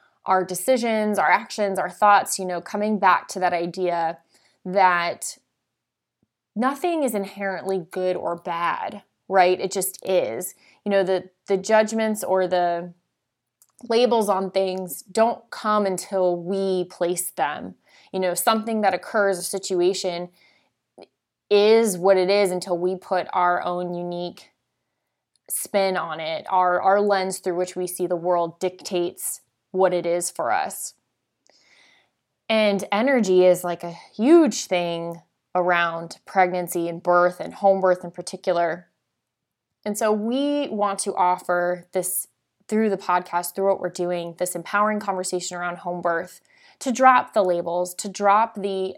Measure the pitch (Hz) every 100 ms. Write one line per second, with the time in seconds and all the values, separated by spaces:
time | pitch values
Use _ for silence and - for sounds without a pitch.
0 | _ _ 190 190 185 180 - 254 233 220
1 | 214 196 156 196 226 - 202 185 170 -
2 | 208 196 - - 185 175 - 208 214 208
3 | 190 170 - 190 180 175 170 185 175 170
4 | 165 165 _ _ _ _ 185 196 185 175
5 | 170 - - - _ _ _ _ _ _
6 | _ _ _ _ _ 202 254 285 349 330
7 | 262 208 190 202 196 175 185 190 165 185
8 | 185 180 170 170 185 170 170 - 208 208
9 | - _ - 190 180 185 185 196 185 -
10 | 185 185 113 113 185 - _ _ 208 196
11 | 185 185 185 _ - 196 190 220 220 220
12 | 220 214 - 185 185 180 175 170 175 -
13 | _ _ _ _ _ _ _ _ 233 226
14 | 247 226 202 190 190 190 190 185 180 -
15 | - 220 233 - - - 214 214 196 185
16 | - 190 180 175 170 196 190 185 180 -
17 | 175 175 - - 147 151 185 - _ _
18 | _ 190 185 175 226 220 220 220 202 175
19 | - 220 196 180 175 196 - 180 180 185
20 | 185 175 175 _ _ _ _ _ _ -
21 | - _ _ _ - 202 214 226 226 180
22 | 190 196 180 202 190 180 185 175 180 185
23 | - 185 - 185 180 180 180 175 180 175
24 | 175 175 175 - - _ _ _ _ _
25 | _ _ _ _ - - - 202 190 180
26 | 165 160 156 160 - 185 180 180 190 202
27 | 208 196 190 185 185 175 180 185 180 -
28 | 180 170 175 175 170 - 185 180 - 180
29 | 175 - - - _ _ _ 185 185 175
30 | 170 175 170 - 127 95 76 - - -
31 | _ _ _ _ _ _ _ _ _ _
32 | _ _ _ _ - 220 214 196 190 202
33 | 262 262 190 185 180 175 175 170 170 170
34 | - - 247 339 285 - - 180 175 170
35 | 170 170 _ _ _ 180 180 175 170 165
36 | 170 - - 196 185 180 175 175 170 170
37 | 180 175 175 175 170 - 196 190 185 180
38 | 175 175 170 185 190 170 170 175 - _
39 | _ _ _ _ _ _ _ _ 214 208
40 | 214 214 220 262 285 294 285 208 202 196
41 | 208 - 180 180 - 175 175 180 - 190
42 | 180 - - _ _ _ - 214 220 190
43 | 190 180 180 175 175 - 196 190 180 180
44 | 175 175 170 165 180 170 170 208 214 208
45 | 208 190 180 180 - 180 175 175 175 175
46 | 170 170 185 - _ _ _ - 262 226
47 | 262 254 - 220 185 170 170 175 180 -
48 | 202 185 202 208 226 202 202 190 190